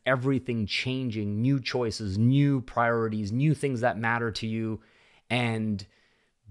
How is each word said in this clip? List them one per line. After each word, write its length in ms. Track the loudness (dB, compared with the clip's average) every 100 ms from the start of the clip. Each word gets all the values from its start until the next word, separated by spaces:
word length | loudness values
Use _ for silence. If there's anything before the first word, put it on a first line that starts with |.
everything 600 | 0 0 2 0 -2 -4 -2
changing, 760 | -2 -4 -4 -4 -4 -2 0
new 200 | 2 0
choices, 580 | 0 -2 -2 -2 -2 2
new 420 | 4 6 4 2
priorities, 720 | 0 2 2 2 0 -2 -2
new 240 | 0 2
things 280 | 2 0 0
that 140 | 0 0
matter 360 | 0 0 -2
to 160 | -4 -4
you, 320 | -4 -4 -6 -10 _ _ _ -4
and 560 | -2 0 -2 -2 -4 -8 _ _ _ _ _ -16